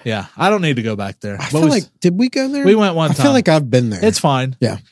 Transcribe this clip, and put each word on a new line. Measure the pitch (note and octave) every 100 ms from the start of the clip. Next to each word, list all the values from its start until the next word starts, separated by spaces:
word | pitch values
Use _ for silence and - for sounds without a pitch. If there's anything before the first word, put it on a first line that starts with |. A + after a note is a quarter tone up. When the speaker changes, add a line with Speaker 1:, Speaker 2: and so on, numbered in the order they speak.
Speaker 1:
Yeah, | A#2+ G#2+ F#2 -
I | F#3
don't | G#3+
need | E3 B2
to |
go | A2+ G#2
back | G2 -
there. | G#2 G2+
Speaker 2:
I | -
Speaker 1:
But |
Speaker 2:
feel | D3
Speaker 1:
we | D#3
Speaker 2:
like, | F#3+
Speaker 1:
s-, | - _
Speaker 2:
did | F3+ F3+
we | B3
go | C4+ C4+
there? | C#4+ C#4
Speaker 1:
we | A3
went | G3+ E3
one | D#3
Speaker 2:
I |
Speaker 1:
time. | -
Speaker 2:
feel | C#4+
like | C4 F3+
I've | D#3 C3+
been | B2+ A#2+
there. | G2+ G#3+
Speaker 1:
It's | -
fine. | D#3 C#3 C3 B2+
Speaker 2:
Yeah. | A#2 G2+ -